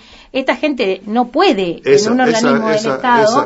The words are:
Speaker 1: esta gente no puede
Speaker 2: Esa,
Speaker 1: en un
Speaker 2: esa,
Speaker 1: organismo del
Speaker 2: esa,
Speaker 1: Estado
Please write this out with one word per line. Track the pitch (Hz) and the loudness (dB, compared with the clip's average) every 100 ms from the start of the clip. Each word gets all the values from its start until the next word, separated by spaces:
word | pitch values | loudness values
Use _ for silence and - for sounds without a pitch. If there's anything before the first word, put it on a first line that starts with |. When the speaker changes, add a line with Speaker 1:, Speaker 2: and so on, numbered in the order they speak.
| - - - | -20 -20 -10
Speaker 1:
esta | 262 269 254 | -6 -4 -2
gente | 302 254 196 185 208 | -4 -2 -4 -4 -4
no | 226 240 | -4 -2
puede | 294 381 202 180 160 - | 0 2 2 -2 -4 2
Speaker 2:
Esa, | 208 214 | 2 2
Speaker 1:
en | 247 | 0
un | 247 | 0
Speaker 2:
esa, | 226 | 0
Speaker 1:
organismo | 240 226 220 | 0 0 0
del | 214 | -2
Speaker 2:
esa, | 226 262 | -2 -2
Speaker 1:
Estado | 254 233 214 254 | 0 2 2 0